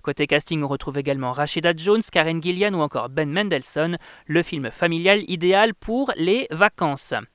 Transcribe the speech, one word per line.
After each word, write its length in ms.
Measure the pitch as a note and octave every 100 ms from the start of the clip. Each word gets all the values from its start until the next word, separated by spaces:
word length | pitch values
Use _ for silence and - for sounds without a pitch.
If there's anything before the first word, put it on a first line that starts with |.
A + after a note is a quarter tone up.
Côté 240 | - C#3+ D3
casting, 380 | D3 - D#3+
on 40 | C#3+
retrouve 300 | C#3 - C#3
également 340 | C#3 C#3 B2+
Rashida 420 | B2+ D3 E3+ E3+ E3
Jones, 240 | F3+ A3 -
Karen 300 | F3 D#3 E3
Gillian 320 | F3 F3+ G#3
ou 80 | F#3
encore 280 | D3 B2+ A#2+
Ben 220 | C#3 D3
Mendelsohn, 680 | E3+ G#3 D3 - D3 E3 E3+ - - -
le 160 | D#3+
film 300 | E3+ D#3 A#2+
familial 500 | - F3 E3 F3+ G#3 -
idéal 480 | F3+ F3+ F#3+ A3+ G3+
pour 360 | - A#3+ C#4 -
les 320 | E3+ A#3 C4
vacances. 640 | D#3 G#3 - D#3+ C#3 - A2+ A2